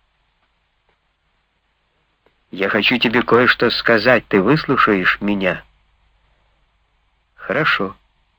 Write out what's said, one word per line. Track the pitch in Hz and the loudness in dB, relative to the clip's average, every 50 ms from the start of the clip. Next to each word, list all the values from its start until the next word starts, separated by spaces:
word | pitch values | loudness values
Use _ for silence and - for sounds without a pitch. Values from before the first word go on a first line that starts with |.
| _ _ _ _ _ _ _ _ _ _ _ _ _ _ _ _ _ _ _ _ _ _ _ _ _ _ _ _ _ _ _ _ _ _ _ _ _ _ _ _ _ _ _ _ _ _ _ _ _ _ | _ _ _ _ _ _ _ _ _ _ _ _ _ _ _ _ _ _ _ _ _ _ _ _ _ _ _ _ _ _ _ _ _ _ _ _ _ _ _ _ _ _ _ _ _ _ _ _ _ _
"Я | - 92 95 98 | -8 -6 -4 -2
хочу | - 110 98 - 123 120 | 0 0 0 0 0 0
тебе | - 120 113 123 113 | 0 0 0 0 0
кое-что | - 117 117 127 113 - - - 117 | 2 2 4 4 4 2 2 0 -2
сказать, | - - - - 117 110 101 127 127 110 - - | -2 -2 0 0 0 2 2 2 2 2 0 0
ты | - 101 90 | 0 0 2
выслушаешь | 107 143 156 - - 139 117 - - 107 95 90 - - - 101 | 2 2 0 0 -2 0 0 2 2 2 0 0 -2 -2 -2 -2
меня?" | 101 104 98 95 92 85 - - _ _ _ _ _ _ _ _ _ _ _ _ _ _ _ _ _ _ _ _ _ _ _ _ _ _ _ _ _ _ _ _ _ _ | -4 -2 -2 -2 -4 -4 -4 -8 _ _ _ _ _ _ _ _ _ _ _ _ _ _ _ _ _ _ _ _ _ _ _ _ _ _ _ _ _ _ _ _ _ _
"Хорошо, | - - - 101 131 156 - - - 101 95 - _ _ _ _ _ _ _ _ | -16 -10 -6 -4 -4 -2 -2 -2 -4 -4 -8 -10 _ _ _ _ _ _ _ _